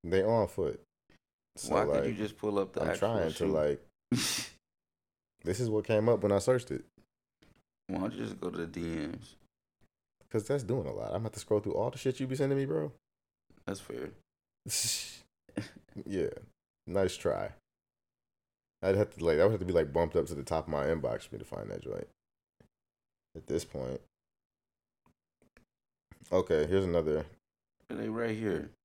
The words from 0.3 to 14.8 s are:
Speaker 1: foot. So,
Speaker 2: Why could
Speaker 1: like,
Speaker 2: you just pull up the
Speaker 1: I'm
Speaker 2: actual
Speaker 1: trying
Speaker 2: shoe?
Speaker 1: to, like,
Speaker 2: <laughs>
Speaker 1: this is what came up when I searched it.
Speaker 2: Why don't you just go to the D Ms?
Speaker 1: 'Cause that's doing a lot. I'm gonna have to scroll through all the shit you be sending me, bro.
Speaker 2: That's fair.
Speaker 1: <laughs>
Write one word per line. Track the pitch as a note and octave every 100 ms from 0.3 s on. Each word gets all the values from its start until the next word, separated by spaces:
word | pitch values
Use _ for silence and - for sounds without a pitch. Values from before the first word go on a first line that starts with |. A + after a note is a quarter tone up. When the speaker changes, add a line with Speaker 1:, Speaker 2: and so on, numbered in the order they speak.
| A#2 F#2+
Speaker 1:
foot. | - E2 - _ _ _ - _ _ _ -
So, | -
Speaker 2:
Why | E2
could | G2+
Speaker 1:
like, | C#2+ C#2
Speaker 2:
you |
just | - G#2 -
pull | G#2+ G2+
up | F#2+
the | -
Speaker 1:
I'm | D#2+
Speaker 2:
actual | F#2 G2+ A2+
Speaker 1:
trying | E2
Speaker 2:
shoe? | D#2+ D#2+
Speaker 1:
to, |
like, | D#2 D2+ C#2+ - _
Speaker 2:
<laughs> | _ B2 - - - - _ _ _ _ _ _ _ _
Speaker 1:
this | - G2
is | A#2+
what | G#2+
came | G2+ G#2+ A2
up | A2+
when | G#2
I | G2
searched | A2+ B2+ -
it. | C2 - _ _ _ _ _ - _ _ _ _
Speaker 2:
Why | F2+
don't | G2
you | -
just | A2 F#2
go | F2+
to | F2
the | E2
D | E2+
Ms? | E2+ E2 D2+ - - - _ _ _ _ _ _ _ _ _
Speaker 1:
'Cause | A2+ G#2
that's | C#3
doing | G#2 B2+ D2
a |
lot. | G1+ A1
I'm |
gonna | D2+
have | A2+
to | G#2+
scroll | - G#2+
through | G#2
all | - A#2
the | C3
shit | C3+ B2+
you | C3
be | C3
sending | C#3 C#3
me, | C3+
bro. | D#3 D3+ - _ _ _ _ _ _ -
Speaker 2:
That's | F#2+
fair. | - A#2 C3 - _ _ _ _ -
Speaker 1:
<laughs> | -